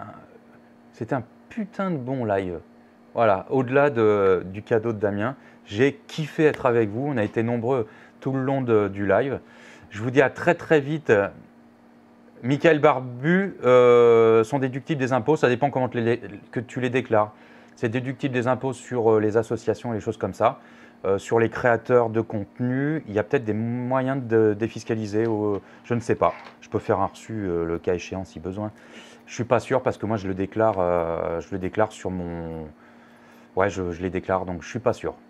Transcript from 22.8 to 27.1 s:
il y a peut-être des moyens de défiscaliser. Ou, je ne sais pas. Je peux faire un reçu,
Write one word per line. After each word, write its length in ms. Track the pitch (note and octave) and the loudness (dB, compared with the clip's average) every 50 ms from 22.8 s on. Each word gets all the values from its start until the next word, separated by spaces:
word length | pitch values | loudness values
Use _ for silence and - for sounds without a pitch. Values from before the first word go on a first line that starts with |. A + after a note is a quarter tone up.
| C#3 D3 D#3+ D#3 - | -2 -2 -4 -6 -6
il 60 | - G2 | -4 -2
y 60 | G#2 | -2
a 40 | G#2 | -2
peut-être 200 | - - C#3 A#2 | 0 -2 -2 0
des 100 | G#2+ G#2 | -2 -4
moyens 720 | G#2+ A#2 A#2 A#2+ B2 B2 B2 C3 C3+ C3 C3 C3+ C#3 B2 | -2 -2 -4 -4 -6 -4 -2 -2 -2 0 -2 -4 -4 -2
de 320 | A2+ A2+ A2+ A2 G#2+ G#2 | 0 2 4 4 4 2
défiscaliser. 720 | G#2 A#2 A2 - A2+ - - A#2 A2 A2 G2+ G2+ G#2+ A2+ | 0 -2 -4 -6 -8 -6 -6 -4 -4 -4 -4 -2 0 0
Ou, 340 | A#2 A2 G#2 G#2+ G#2 G2+ F#2+ - - - - - | 0 0 0 0 -2 -2 -4 -6 -12 -20 -16 -8
je 100 | - A#2+ | -4 -4
ne 60 | A#2+ | -4
sais 160 | A2+ - G#2+ | 0 -2 0
pas. 180 | - F#2 E2+ - - - - - - | 2 2 0 -2 -4 -16 -20 -20 -20
Je 80 | - - | -14 -6
peux 100 | - G#2 | -6 -6
faire 200 | - - A2 F#2+ | -2 0 0 0
un 60 | G2 | 0
reçu, 260 | F2+ | -4